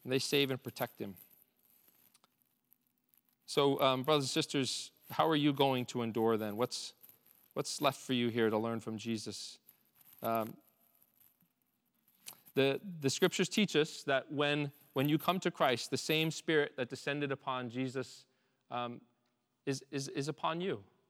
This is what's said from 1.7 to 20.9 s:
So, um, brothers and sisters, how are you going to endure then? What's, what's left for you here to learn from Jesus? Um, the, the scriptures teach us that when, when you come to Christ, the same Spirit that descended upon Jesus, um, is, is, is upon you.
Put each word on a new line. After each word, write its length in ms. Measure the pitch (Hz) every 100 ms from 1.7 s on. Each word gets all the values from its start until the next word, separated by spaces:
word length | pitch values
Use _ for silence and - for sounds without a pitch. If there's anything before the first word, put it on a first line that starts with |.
| _ _ _ _ _ _ _ _ _ _ _ _ _ _ _ _ _ -
So, 340 | - 143 135
um, 240 | 135 131
brothers 200 | 131 151
and 60 | 131
sisters, 600 | 160 147 147 123 - - _ -
how 180 | 123 156
are 80 | 156
you 160 | 147
going 320 | 139 139 127 120
to 160 | 127
endure 340 | 113 113 113 110
then? 200 | 107 104
What's, 360 | 123 - - _ - _ _ _ _
what's 280 | - 147 -
left 180 | 143 -
for 120 | -
you 160 | 127 120
here 200 | 117 113
to 80 | 110
learn 240 | 117 113
from 160 | 113 110
Jesus? 600 | 110 110 107 98 - - - _ _ _ _ _
Um, 320 | 113 113 110 - _ _ _ _ _ _ _ _ _ _ _ _ _ _ _ _ - - -
the, 260 | - 135 139 202 170
the 80 | 135
scriptures 400 | - 180 - 180
teach 260 | - 202 151
us 260 | 151 -
that 280 | - 135 -
when, 380 | 147 147 147 143 - _
when 160 | 135 143
you 80 | 151
come 220 | - 185
to 100 | 180
Christ, 400 | - 147 120 -
the 80 | 131
same 320 | - 156 160
Spirit 420 | - - 156 143 -
that 120 | 123
descended 440 | 131 - 143 143
upon 360 | 135 - 127 127
Jesus, 560 | 123 131 131 120 - _ _ _ _ _
um, 320 | 123 120 120 _ _ _ _ _ _ -
is, 180 | 131 -
is, 180 | 143 135
is 200 | - 139
upon 340 | 143 165 165
you. 200 | 185 117 95